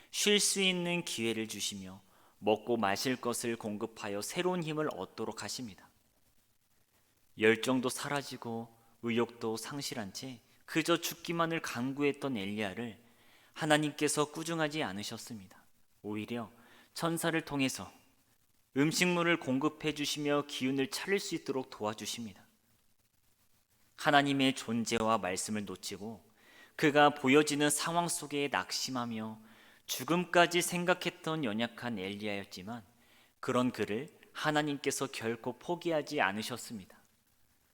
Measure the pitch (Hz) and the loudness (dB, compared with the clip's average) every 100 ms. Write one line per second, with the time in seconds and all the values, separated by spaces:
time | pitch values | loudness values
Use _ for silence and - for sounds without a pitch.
0 | - - 208 208 - 196 190 180 175 175 | -10 0 4 4 4 2 2 2 2 0
1 | 170 - 113 110 110 104 - 101 95 98 | -2 -2 0 0 -4 -4 -6 -6 -10 -16
2 | - _ _ _ 104 107 - 117 101 98 | -20 _ _ _ 2 2 2 0 2 2
3 | 131 123 120 113 120 117 110 104 110 - | 0 -2 -2 -2 -2 -4 -4 -6 -6 -6
4 | 107 101 104 180 180 180 156 151 151 87 | -6 -6 -4 -2 -2 -2 -2 -2 -2 -4
5 | 95 - 113 104 107 - 120 95 - _ | -8 -8 -8 -6 -8 -8 -10 -14 -20 _
6 | _ _ _ _ _ _ _ _ _ _ | _ _ _ _ _ _ _ _ _ _
7 | _ _ _ - 110 110 123 131 123 - | _ _ _ 4 6 6 4 0 0 -2
8 | 143 143 131 127 120 113 117 - _ _ | -2 -4 -4 -8 -8 -8 -10 -16 _ _
9 | 120 117 113 - 113 110 - 143 139 123 | 0 2 2 0 -4 -4 -6 -8 -6 -6
10 | 98 - 131 123 _ _ - 165 156 165 | -8 -8 -12 -14 _ _ -6 -2 2 2
11 | - - - 170 165 160 - 120 131 139 | 0 -8 -4 -2 0 -2 -4 -4 -4 0
12 | 143 139 139 120 95 104 104 92 117 98 | 0 0 -2 -2 -4 -2 -4 -4 -8 -10
13 | - _ - - _ - 156 151 151 139 | -20 _ -20 -20 _ -4 4 4 4 0
14 | 147 - 147 156 160 170 151 156 123 98 | 0 2 0 -2 -4 -2 -2 -2 -4 -4
15 | 104 113 - 110 92 - - _ _ _ | -8 -10 -10 -14 -14 -20 -20 _ _ _
16 | 104 107 104 120 110 - - - - - | -8 -6 -6 -6 -8 -14 -20 -20 -18 -4
17 | 170 165 170 160 160 143 131 - 92 - | -2 0 0 0 -2 0 0 -2 -10 -16
18 | _ _ _ _ _ _ _ 131 151 156 | _ _ _ _ _ _ _ 2 2 4
19 | 180 175 170 165 - 131 151 151 156 147 | 2 4 4 2 2 0 0 -2 -4 -2
20 | 143 147 147 147 143 - 131 135 135 - | -4 -2 2 2 0 -2 -2 0 0 -2
21 | - 196 - 165 - 131 127 - 107 110 | 0 0 0 -6 -4 -4 -4 -4 -4 -4
22 | 107 - 113 92 - _ _ _ _ _ | -6 -8 -10 -14 -20 _ _ _ _ _
23 | _ _ _ _ _ _ _ _ _ - | _ _ _ _ _ _ _ _ _ -4
24 | 151 143 143 139 131 131 - 117 110 113 | 4 6 6 4 2 2 -2 -2 0 2
25 | 110 113 92 92 - 107 98 92 - 92 | 4 2 2 -4 -4 -4 -6 -8 -10 -10
26 | 104 107 - _ - - - - 156 143 | -10 -14 -18 _ -20 -20 -18 2 4 8
27 | 147 143 131 143 151 147 147 143 170 170 | 8 6 6 6 6 4 2 2 0 0
28 | 170 - 147 147 143 95 92 - - 131 | 0 -2 -4 -4 -2 -2 -2 -4 -4 -4
29 | 120 113 110 110 - - - - - - | -4 -4 -6 -10 -18 -20 -20 -18 -8 -6
30 | 131 170 175 175 170 170 165 175 175 180 | 0 0 4 6 6 6 0 0 0 0
31 | 175 - - 160 131 104 117 - 120 110 | -2 -6 -4 -2 0 0 -2 -4 -6 -4
32 | 92 101 104 101 95 - 92 120 - _ | -4 -6 -6 -6 -8 -12 -10 -12 -14 _
33 | _ _ _ _ - 123 127 - 101 107 | _ _ _ _ 0 2 2 0 -2 -2
34 | 156 - - - 156 151 151 139 139 - | -6 -14 -16 -4 0 2 0 -2 -2 -2
35 | 135 - 113 117 127 123 - 170 170 156 | -4 -4 -4 -4 -6 -8 -6 -4 -2 -2
36 | 139 147 98 101 110 120 - 113 90 - | 0 2 2 2 -4 -8 -10 -12 -14 -20
37 | _ _ _ _ _ _ _ | _ _ _ _ _ _ _